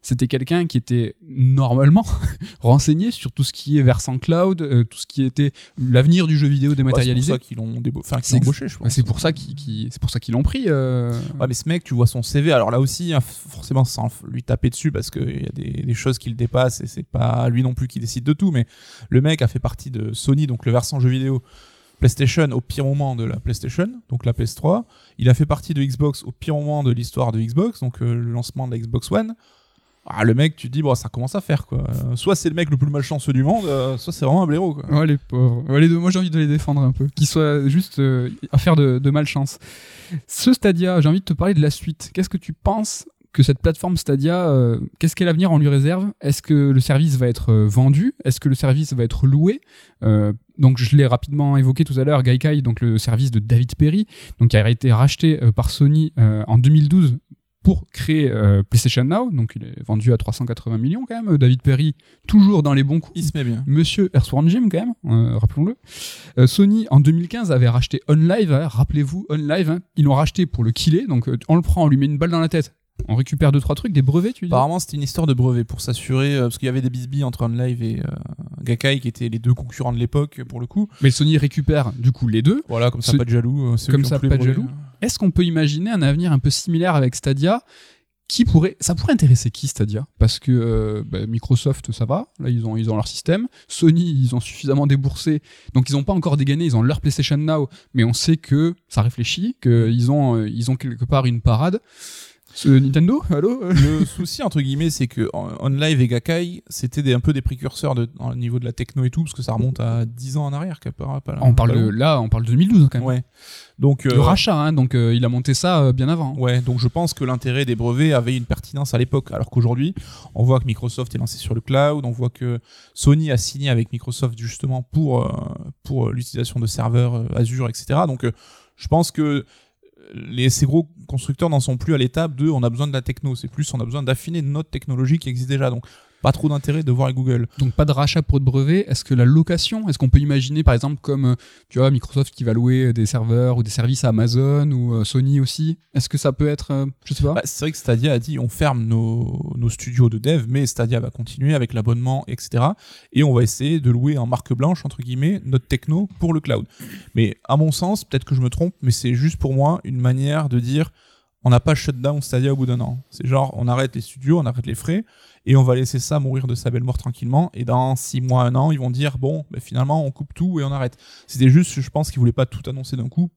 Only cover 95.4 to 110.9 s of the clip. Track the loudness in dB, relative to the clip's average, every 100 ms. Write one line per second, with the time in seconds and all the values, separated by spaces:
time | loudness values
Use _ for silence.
95.4 | _ -20 -2 -2 0 -2 0 -2 0 0
96.4 | 0 0 0 2 2 0 -2 -2 -2 -2
97.4 | 0 -2 -4 -8 _ 0 0 0 0 0
98.4 | 2 0 0 -2 _ -2 -2 -2 -6 -4
99.4 | -4 -2 2 4 4 2 2 2 2 0
100.4 | -2 -4 -4 -4 -6 -6 -2 0 0 0
101.4 | 2 2 0 -2 _ -20 -20 -20 -20 _
102.4 | _ -2 4 6 6 2 2 2 0 0
103.4 | 0 -2 0 4 4 2 -2 -4 -8 -4
104.4 | -4 -2 -2 -2 -2 -2 -4 -2 -4 -6
105.4 | -10 -6 -4 0 0 2 2 0 -2 -4
106.4 | -4 -10 _ -8 -6 -2 0 2 2 -2
107.4 | -4 -6 -10 -6 -4 -2 -4 -8 -8 -6
108.4 | -6 -6 -6 -8 -8 -2 -2 -2 -6 -8
109.4 | -6 -2 -2 -2 -4 -2 -4 -8 -8 -6
110.4 | -6 -6 -8 -10 -12